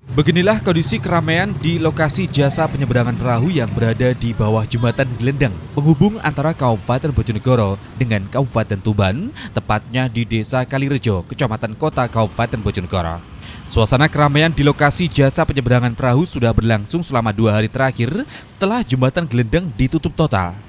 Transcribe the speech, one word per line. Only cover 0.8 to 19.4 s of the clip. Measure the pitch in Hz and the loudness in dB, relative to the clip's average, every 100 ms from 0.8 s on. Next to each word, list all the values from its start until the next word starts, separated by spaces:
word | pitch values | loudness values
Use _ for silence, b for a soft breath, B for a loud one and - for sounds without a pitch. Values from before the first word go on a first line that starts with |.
| 156 - | 0 -2
keramaian | - 170 160 165 196 202 | 0 0 0 0 0 -2
di | 151 170 | -2 0
lokasi | 160 151 156 160 185 | 0 0 -2 0 -2
jasa | 139 139 139 156 | 2 2 2 -2
penyeberangan | 143 135 123 120 117 | 0 -2 0 0 -2
perahu | 123 117 143 | 0 0 2
yang | 175 113 | 0 -2
berada | 101 113 110 127 | 0 0 2 0
di | 123 117 | 0 -4
bawah | 107 107 110 | 0 0 2
jembatan | 110 120 117 113 135 113 | 0 0 0 0 -2 0
Gelendang, | 120 143 131 87 - | -2 0 0 -2 -6
penghubung | 147 147 156 202 214 | 0 4 6 4 2
antara | 156 143 143 | -4 -2 -2
Kabupaten | 160 127 110 - 123 147 | 0 0 0 0 -2 0
Bojonegoro | 123 113 107 127 127 101 98 - - | -2 -2 -2 2 2 2 -2 -8 -4
dengan | 127 107 98 | 0 0 -2
Kabupaten | 117 135 113 110 101 | -2 -2 -2 -2 -2
Tuban, | 110 104 95 110 220 B 220 - | -2 2 2 0 -6 B -8 -8
tepatnya | - 107 - 123 127 | -2 -4 -2 -4 -2
di | 113 | -2
Desa | 113 113 107 131 127 | -2 -2 -2 -2 -2
Kalirejo, | 135 139 139 - 95 85 | -2 -2 0 0 -2 -2
Kecamatan | - 135 135 110 | -4 -2 -2 -6
Kota, | 107 156 147 120 | -2 -2 0 -2
Kabupaten | 113 107 - 117 117 | 0 0 0 -2 0
Bojonegoro. | 104 95 87 95 82 85 - - B B - | -2 -2 -2 -2 -2 -4 -10 -18 B B -4
Suasana | - 113 127 156 | 2 4 4 4
keramaian | - 147 143 160 | 4 2 4 2
di | 143 | 4
lokasi | 143 139 147 - 175 | 2 4 2 2 -2
jasa | - 135 - 160 | 2 2 2 0
penyeberangan | 139 120 123 123 117 | 0 2 2 2 -2
perahu | 131 123 175 | 0 2 0
sudah | 135 117 | 0 2
berlangsung | 113 113 110 101 170 | 2 2 0 0 -6
selama | 170 127 113 | -2 -2 0
dua | 101 110 107 | 2 2 2
hari | 107 | 0
terakhir | - 135 110 117 175 294 B B | 0 -2 0 -2 -2 -6 B B
setelah | - 196 240 220 | -4 -2 0 0
jembatan | 131 127 180 170 | 2 2 0 -2
Gelendang | 120 | 0